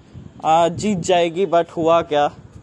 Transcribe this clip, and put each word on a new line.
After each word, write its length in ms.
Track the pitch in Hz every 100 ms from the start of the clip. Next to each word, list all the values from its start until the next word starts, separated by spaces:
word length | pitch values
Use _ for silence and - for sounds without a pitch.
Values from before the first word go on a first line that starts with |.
| - - - - 156
आ, 220 | 165 170
जीत 300 | 170 208 190
जाएगी, 480 | 170 175 175 165 190
but 240 | 170 165
हुआ 320 | - 160 170
क्या। 340 | 165 147 147 - - -